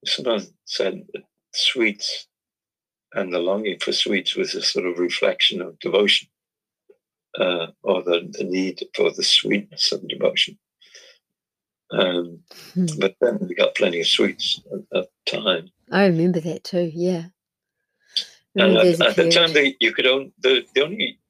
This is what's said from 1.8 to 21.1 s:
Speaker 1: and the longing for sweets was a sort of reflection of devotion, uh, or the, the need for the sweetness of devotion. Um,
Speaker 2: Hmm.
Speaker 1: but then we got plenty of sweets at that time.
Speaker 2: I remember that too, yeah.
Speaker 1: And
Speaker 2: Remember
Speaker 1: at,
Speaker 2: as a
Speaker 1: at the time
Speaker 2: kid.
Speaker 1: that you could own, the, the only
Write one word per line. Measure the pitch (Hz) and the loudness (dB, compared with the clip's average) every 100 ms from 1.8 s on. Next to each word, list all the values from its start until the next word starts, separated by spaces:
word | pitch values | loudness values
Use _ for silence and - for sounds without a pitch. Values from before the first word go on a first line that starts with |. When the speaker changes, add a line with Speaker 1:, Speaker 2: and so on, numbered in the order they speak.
| 113 101 - - - _ _ _ _ _ _ _ _ | 0 -2 -8 -10 -14 _ _ _ _ _ _ _ _
Speaker 1:
and | - 92 | -6 -2
the | 87 | -2
longing | 87 101 107 90 | 0 -2 -2 -6
for | - | -4
sweets | 104 - 101 - - | -2 0 -2 -2 -4
was | 92 95 | -4 -2
a | |
sort | - - 90 | -2 -2 -4
of | 87 | -2
reflection | 87 - 98 92 - 90 | -2 0 0 2 0 0
of | 90 - | -8 -8
devotion, | - 92 104 - - _ _ _ _ _ _ _ _ _ _ - | 0 2 4 2 -2 _ _ _ _ _ _ _ _ _ _ -4
uh, | 92 87 82 - | -2 -2 -6 -10
or | - 92 | -2 -2
the, | 87 85 87 - | 0 -2 -2 -8
the | |
need | 98 92 95 90 - - | -4 -2 -4 -6 -12 0
for | 87 | 0
the | - | 0
sweetness | - - - 101 - - - | 0 2 2 -2 -2 -4 -2
of | - - | -2 -6
devotion. | - - - - - _ _ _ - - _ _ _ _ _ _ _ _ | -2 0 2 -2 -4 _ _ _ -20 -20 _ _ _ _ _ _ _ _
Um, | - 92 87 85 85 _ - - | 0 0 0 -4 -10 _ -20 -10
Speaker 2:
Hmm. | - 180 151 | -2 -2 0
Speaker 1:
but | - - | -2 2
then | 123 107 92 | 0 0 -6
we | |
got | 90 - - | 0 0 2
plenty | 98 85 | 0 0
of | 82 | 0
sweets | - 107 90 - - - | 2 0 0 -4 -4 -6
at | 104 - | -12 -6
that | - - _ - | -6 -6 _ -8
time. | - 208 175 175 _ _ | -4 -2 -2 -4 _ _
Speaker 2:
I | 175 196 | 2 4
remember | 165 170 175 | 4 2 0
that | 160 156 | -2 -8
too, | - 180 175 | -6 -4 -4
yeah. | 156 175 180 170 _ _ _ _ _ _ _ _ - - - _ 196 | -2 -2 -2 -6 _ _ _ _ _ _ _ _ -8 -8 -16 _ 2
Speaker 1:
And | 190 185 | 4 6
Speaker 2:
Remember | |
Speaker 1:
at, | 185 | 6
Speaker 2:
as | 165 | 4
a | 202 | 2
Speaker 1:
at | 208 | 4
the | 165 | 4
time | 175 165 | 4 4
Speaker 2:
kid. | 151 | 4
Speaker 1:
that | 139 135 | 2 2
you | - | -2
could | - 127 | 2 0
own, | 131 135 _ | 0 -2 _
the, | 127 127 - | 2 2 0
the | - | -2
only | 147 208 202 | 0 -2 -8